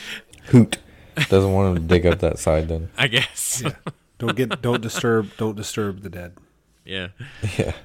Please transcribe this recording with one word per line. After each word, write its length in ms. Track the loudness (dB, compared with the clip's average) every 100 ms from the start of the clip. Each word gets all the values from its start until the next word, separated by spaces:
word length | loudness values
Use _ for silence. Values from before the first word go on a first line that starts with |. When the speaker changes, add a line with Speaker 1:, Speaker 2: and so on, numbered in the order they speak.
| -16 -16 -18 -20 6
Speaker 1:
Hoot 300 | 6 6 2 -20 -20 -12 -4 2
doesn't 220 | 4 4
want 240 | 4 2 2
him 60 |
to 40 | 4
dig 180 | 4 4
up 140 | 2
that 200 | 0 0
side 280 | 0 0 0
then. 220 | -6 -6 -2
Speaker 2:
I 100 | 0
guess. 540 | 0 -2 -6 -6 -4 -6
Speaker 3:
Yeah. 60 | -8 -14 -16 _ -8
Don't 180 | -4 -2
get, 260 | -2 -2
don't 200 | -2 -2
disturb, 480 | -4 -4 0 0 0 -4
don't 180 | -6 -6
disturb 460 | -8 -6 -6 -6
the 80 | -12
dead. 240 | -14 -16 -18 _ _ _ _ -12
Speaker 2:
Yeah. 240 | -10 -10 -14 -18 -10 -8 -4
Speaker 1:
Yeah. 160 | -6 -6